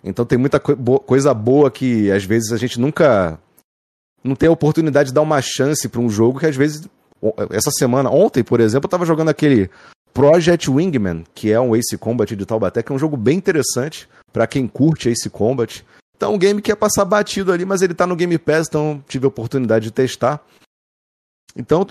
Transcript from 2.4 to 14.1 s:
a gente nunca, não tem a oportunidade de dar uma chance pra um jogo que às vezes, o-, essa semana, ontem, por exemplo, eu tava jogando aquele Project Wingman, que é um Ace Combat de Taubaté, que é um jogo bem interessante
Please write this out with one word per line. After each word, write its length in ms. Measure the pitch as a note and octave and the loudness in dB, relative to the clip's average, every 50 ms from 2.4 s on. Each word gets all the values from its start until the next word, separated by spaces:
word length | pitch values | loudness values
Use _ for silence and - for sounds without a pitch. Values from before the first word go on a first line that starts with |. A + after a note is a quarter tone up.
| A2+ G#2+ | 0 -2
a 60 | A#2 | -4
gente 200 | G#2+ A#2 B2 - | -4 -4 -6 -4
nunca, 640 | A#2+ A#2+ D3 D3+ - E3+ C#3+ A#2 G2+ F#2 E2 D#2+ - _ _ _ _ _ _ _ _ _ _ _ _ _ _ _ _ | -2 -2 -2 0 2 2 4 4 2 2 -2 -4 -10 _ _ _ _ _ _ _ _ _ _ _ _ _ _ _ _
não 140 | _ B2+ C3+ | _ -6 -2
tem 140 | - D#3 D#3+ | 2 2 2
a 20 | |
oportunidade 560 | E3 D#3+ D3 D3 D#3 E3 D#3+ D#3 C3 C#3+ D3 C3 | 2 4 2 0 2 2 0 2 2 2 0 2
de 40 | B2+ | 2
dar 80 | D3+ | 0
uma 200 | D3+ D#3 D#3 C#3 | 0 2 0 -2
chance 460 | C3 - - - C3 C#3 D3+ C#3+ - | -2 -4 -2 -2 0 0 0 -2 -4
pra 140 | A#2 - A#2 | -6 -4 -2
um 80 | A#2+ A#2 | -2 -2
jogo 300 | G#2 G2+ A2+ A#2+ C3 C3+ | 2 2 2 2 2 2
que 60 | E3+ | -2
às 120 | D#3+ C#3+ | -2 0
vezes, 300 | C3 C#3+ D3+ D3 D3+ E3 - _ _ _ _ _ _ | 0 -2 -2 -2 -8 -16 -20 _ _ _ _ _ _
o-, 120 | - A2 - - G#2 - | -4 -4 -4 -4 -8 -4
essa 200 | - G#2+ - D3 | -4 -4 -2 -2
semana, 380 | C#3+ - D3 B2 A#2+ C3+ C3+ B2 | -2 0 0 0 2 0 0 2
ontem, 340 | B2+ D3 G3+ - - C3+ A#2 | 2 2 2 2 2 -2 0
por 160 | - B2+ A#2 | 0 2 2
exemplo, 280 | A#2 A2 G#2+ C#3 C#3 | 2 2 2 0 -2
eu 40 | - | -2
tava 140 | - F3 F3 | -2 -2 0
jogando 240 | E3 E3 D#3 D#3+ D#3+ | 0 0 0 0 -2
aquele 400 | D3 - D#3 D3 C3+ A2+ F#2+ F#2 _ - - - - _ _ _ _ | 0 2 2 2 4 2 2 0 _ -20 -20 -20 -20 _ _ _ _
Project 560 | - C3+ C#3+ D#3+ F3 D#3+ E3+ F3 E3 - D#3+ | 2 4 6 6 6 4 2 2 2 0 0
Wingman, 540 | C3 C#3 F3 F#3+ D3+ B2 G2+ F#2 E2+ E2 E2 _ _ | 0 0 0 0 0 0 -2 -2 -4 -6 -8 _ _
que 180 | - - G#2+ | -6 -2 0
é 80 | G#2+ A2+ | 2 2
um 140 | C3 B2 A2 | 2 2 2
Ace 220 | A#2 A#2+ - A2 | 0 0 -2 -8
Combat 380 | F#2 - A2+ A#2 B2 G#2+ - A2+ | -6 -4 -4 -2 -2 -2 -4 -4
de 100 | G2 G2 | -8 -6
Taubaté, 380 | - A2+ A2 G2 F#2 - A#2 A2 | -4 -2 -2 -2 -2 -2 -4 -6
que 80 | - | -4
é 40 | C#3+ | -4
um 40 | C3+ | -4
jogo 160 | D3 D#3+ D3 | -4 -4 -4
bem 220 | B2+ G#2 A2+ D3+ | -2 0 0 0
interessante 680 | F#3+ F#3 G#3 F3 D#3 B2 - - B2+ B2+ D#3+ - - - _ | 0 0 -2 0 0 -2 -2 -4 -4 -6 -6 -8 -14 -20 _